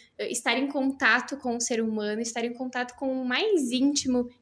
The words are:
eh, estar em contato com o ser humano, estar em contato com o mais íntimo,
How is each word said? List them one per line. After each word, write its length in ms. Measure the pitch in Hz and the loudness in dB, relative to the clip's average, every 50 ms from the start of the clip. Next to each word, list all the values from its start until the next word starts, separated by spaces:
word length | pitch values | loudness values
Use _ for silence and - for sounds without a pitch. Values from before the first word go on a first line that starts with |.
| - _ _ - | -20 _ _ -8
eh, 140 | 208 - | -6 -6
estar 260 | - - - 262 233 254 | -4 -2 0 0 2 2
em 100 | 269 277 | 0 0
contato 680 | 277 285 262 269 262 - 269 226 220 247 247 - 285 | 0 0 0 0 0 2 4 4 4 4 2 -2 -8
com 220 | 277 - 247 233 240 | -6 -4 -2 -2 -2
o 20 | |
ser 220 | 240 - 247 220 | -2 0 0 0
humano, 400 | 226 226 214 214 208 208 214 220 | 0 0 0 0 -2 -2 -2 -2
estar 240 | 233 233 - 240 233 | -4 -4 -4 -4 -4
em 80 | 240 240 | -4 -4
contato 420 | 240 262 254 - 247 247 247 - - | -6 -8 -6 -4 -6 -6 -6 -6 -4
com 140 | 277 269 | -4 -2
o 140 | 262 262 262 | -2 -2 -2
mais 480 | 247 247 269 370 440 415 339 269 240 240 | 0 0 2 2 4 4 4 2 2 2
íntimo, 560 | 254 269 285 294 285 - 269 247 247 247 240 - _ | 2 4 4 2 2 0 2 2 2 0 -2 -6 _